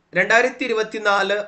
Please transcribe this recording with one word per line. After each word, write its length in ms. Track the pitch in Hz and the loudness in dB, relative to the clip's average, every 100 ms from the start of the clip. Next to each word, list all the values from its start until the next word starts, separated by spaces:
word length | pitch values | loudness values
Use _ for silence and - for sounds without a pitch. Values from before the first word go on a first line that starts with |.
| _ 175 | _ -2
രണ്ടായിരത്തി 480 | 196 226 254 247 | 2 4 2 -2
ഇരുപത്തിനാല് 800 | 254 220 220 220 208 202 196 208 | -4 -2 -4 -4 0 0 0 -2